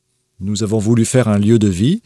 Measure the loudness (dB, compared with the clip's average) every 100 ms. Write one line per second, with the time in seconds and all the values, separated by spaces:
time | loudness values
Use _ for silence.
0 | _ _ _ -12 -8 -4 -2 -2 0 0
1 | 2 0 0 0 2 2 2 0 -2 -2